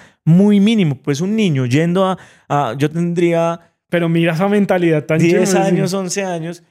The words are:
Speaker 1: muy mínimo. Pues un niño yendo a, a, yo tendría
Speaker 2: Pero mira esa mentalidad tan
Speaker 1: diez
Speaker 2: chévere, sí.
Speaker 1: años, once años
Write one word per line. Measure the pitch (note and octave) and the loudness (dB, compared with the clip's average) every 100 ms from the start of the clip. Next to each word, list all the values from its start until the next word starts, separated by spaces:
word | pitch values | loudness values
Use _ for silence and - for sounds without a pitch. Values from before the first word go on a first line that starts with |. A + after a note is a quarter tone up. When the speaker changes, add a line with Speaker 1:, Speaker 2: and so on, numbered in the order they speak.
| - _ - | -16 _ 2
Speaker 1:
muy | E3+ G3+ G#3 | 4 4 4
mínimo. | G3+ A3+ E3+ C3 | 4 2 0 -2
Pues | - C#3 | -4 -4
un | F#3 A3 | -2 0
niño | G3+ C#3 B2+ | 0 0 0
yendo | C3 E3+ F3 F#3+ | 0 0 0 -2
a, | F#3 - _ _ | -4 -10 _ _
a, | C#3+ C3+ A2 | -4 -2 -2
yo | D3 | -4
tendría | D#3 F3 E3+ F3 E3 E3 E3+ _ _ _ | -2 -4 0 0 0 -2 -4 _ _ _
Speaker 2:
Pero | F3 E3+ | -2 0
mira | E3 E3 | 0 0
esa | D#3+ G3 | 0 0
mentalidad | G#3 G3 F#3 F3 D#3 D3+ | 0 0 0 2 0 0
tan | D#3 | 0
Speaker 1:
diez | E3 | 2
Speaker 2:
chévere, | F#3 G#3+ | 2 2
sí. | F#3+ | 0
Speaker 1:
años, | F#3+ F3+ F#3+ | 2 0 0
once | F#3+ F#3 F#3+ | -4 -6 -6
años | F#3+ E3+ D#3+ E3+ _ | -6 -6 -8 -12 _